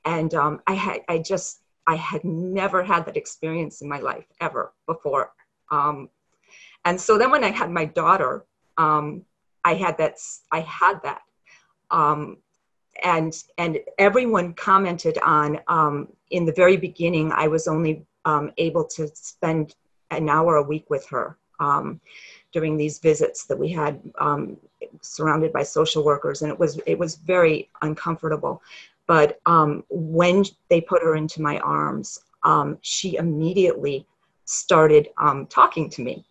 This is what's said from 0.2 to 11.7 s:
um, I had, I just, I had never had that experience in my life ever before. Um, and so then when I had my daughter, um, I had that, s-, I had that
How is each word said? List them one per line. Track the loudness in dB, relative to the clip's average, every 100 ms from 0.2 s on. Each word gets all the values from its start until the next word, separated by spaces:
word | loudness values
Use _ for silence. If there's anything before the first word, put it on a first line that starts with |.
| -2
um, | 0 0 -2 -4
I |
had, | -2 -4 -6 -4
I | -4
just, | -2 -6 -6 -18 _ _ 2
I | 2
had | -4 -6
never | -6 -6 -4 -4 -2 -2
had | 0 -2 -2
that | -8
experience | -8 -10 -8 -6 -8 -10
in | -12
my | -8
life | -8 -8 -14 _
ever | -8 -6 -8 _ -10
before. | -6 -4 -4 -4 _ _ _ _
Um, | -2 -2 -4 -14 _ _ _ _ -20 -20 _
and | -2 0
so | 2 4
then | 6
when | 4
I | 2
had | -2 -4
my | -4
daughter, | -2 0 2 2 2 -4 _ _ _ 0
um, | 2 2 -2 -10 _ _ _ _
I | 0
had | 2 -2 0
that, | -2
s-, | -4 -18 -20 _
I | -6
had | -6 0 0 0
that | -8 -12 _ _ _ _ _